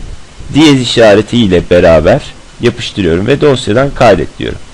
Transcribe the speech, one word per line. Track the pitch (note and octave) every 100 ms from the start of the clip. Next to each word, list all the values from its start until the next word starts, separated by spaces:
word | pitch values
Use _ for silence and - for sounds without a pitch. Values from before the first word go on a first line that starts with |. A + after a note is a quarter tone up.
| - - - - -
diyez | C3 D#3 C3+
işareti | A#2+ - A2+ G2+ G#2 A#2+
ile | G#2 F2 -
beraber | F2 F2+ D#2+ E2+ C3+ - - - -
yapıştırıyorum | A#2+ - - - F2 E2+ G#2+
ve | C#3+
dosyadan | D3+ B2+ - A2 C#3 -
kaydet | A#2+ F2+ - -
diyorum. | A1+ - -